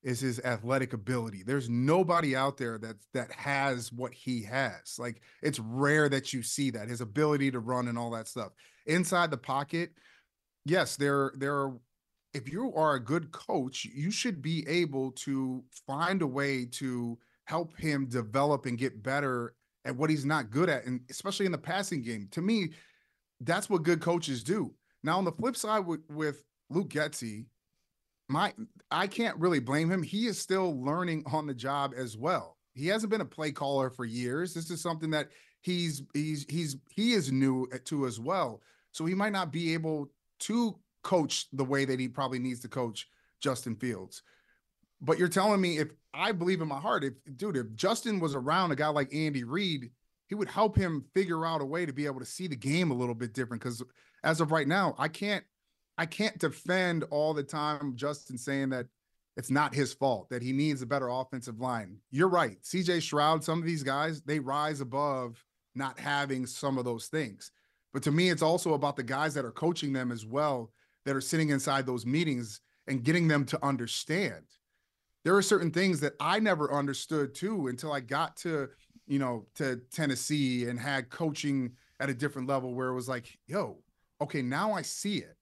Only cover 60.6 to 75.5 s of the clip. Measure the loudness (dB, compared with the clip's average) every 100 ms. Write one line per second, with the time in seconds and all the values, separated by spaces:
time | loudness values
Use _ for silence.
60.6 | 2 0 0 -2 0 -4 -4 -8 -8 -6
61.6 | -2 -2 -4 -14 _ 2 4 6 2 -2
62.6 | -6 -2 2 0 2 4 4 4 2 -2
63.6 | 0 -2 0 0 0 -2 -2 -2 0 0
64.6 | 0 -2 -4 -2 0 0 -4 -10 _ _
65.6 | _ -6 -6 -4 -2 0 0 -2 -4 -4
66.6 | -2 0 -2 -4 -4 -4 -4 -8 -20 _
67.6 | _ _ _ -2 2 6 6 6 4 4
68.6 | 2 2 2 -2 -4 -2 0 -2 -4 0
69.6 | 0 0 -2 -2 -2 -4 -4 0 2 0
70.6 | -6 _ _ _ -2 -2 2 2 4 2
71.6 | 2 0 0 -2 0 2 2 0 -4 -12
72.6 | _ _ -4 0 4 4 6 4 4 0
73.6 | 0 0 -2 -6 -2 -2 -2 -6 -18 _
74.6 | _ _ _ _ _ _ 4 6 6